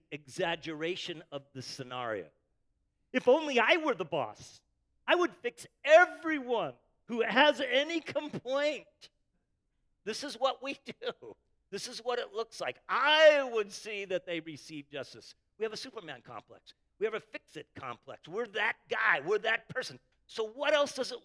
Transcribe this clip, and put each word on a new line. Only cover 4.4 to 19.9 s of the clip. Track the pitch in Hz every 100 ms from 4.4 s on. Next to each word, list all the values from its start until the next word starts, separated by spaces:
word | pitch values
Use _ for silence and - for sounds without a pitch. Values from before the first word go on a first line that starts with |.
| - - _ _ _ _ -
I |
would | 349 330 -
fix | 240 - - _
everyone | 277 320 349 - 330 302 247 226 147 - _ _ -
who | 233
has | 220 233 302 233
any | 254 254 302 330
complaint." | - 311 302 190 247 277 294 233 - _ - _ _ _ _ _ _ _ _ _
This | 202 220
is | 285 226
what | 269 -
we | 269 - - -
do. | 233 - 113 - _ _ _
This | 190 247
is | 220
what | 233 240
it | 214
looks | 202 226 -
like. | 139 - -
I | 214 285 311 311 285 262
would | 226 202
see | - 214 208
that | 190 180
they | 180 170
receive | 160 143 - 151 -
justice. | 143 120 113 - - _ -
We |
have | 220
a | 214
Superman | 262 226 160 123
complex. | 127 107 - 104 - - _ -
We |
have | 214
a | 214
fix-it | - 302 - 143 -
complex. | - 131 113 - 110 151
We're | 202 226
that | 208 220 - -
guy. | 220 220 202 190
We're | 208
that | 220 220 -
person. | 254 190